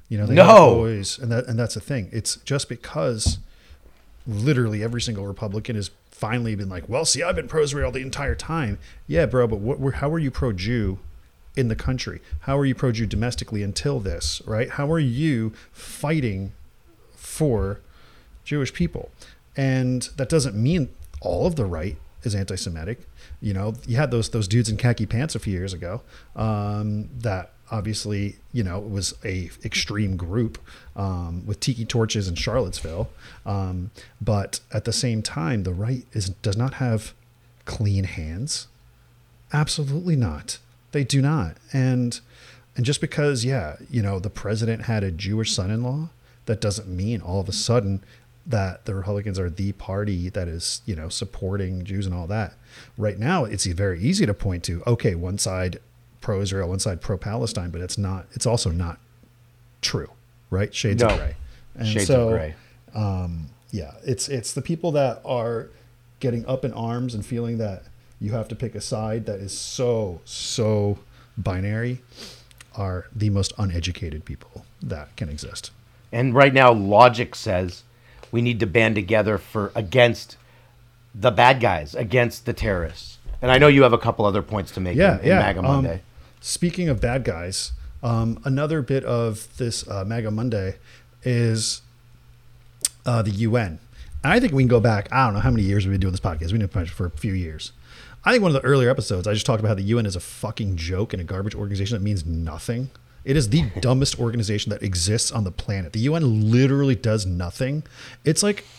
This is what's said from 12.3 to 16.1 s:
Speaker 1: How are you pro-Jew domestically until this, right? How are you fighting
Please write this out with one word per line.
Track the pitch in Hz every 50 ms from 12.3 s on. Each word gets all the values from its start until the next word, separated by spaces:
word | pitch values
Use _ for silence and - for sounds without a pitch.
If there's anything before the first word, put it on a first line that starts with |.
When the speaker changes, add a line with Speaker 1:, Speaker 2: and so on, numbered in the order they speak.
| - -
Speaker 1:
How | - - 135
are | 143 143
you | 135 123
pro-Jew | - 139 127 110 113 113
domestically | 95 - 101 113 101 - - - - 113 104
until | 101 101 98 - - 143 143 127
this, | 101 92 85 82 - - - - -
right? | - 107 107 131 -
How | - - 143 147
are | 170 165
you | 147 123 117 135 160 160 135 113 113 110 113 - - - -
fighting | - - - - - - 143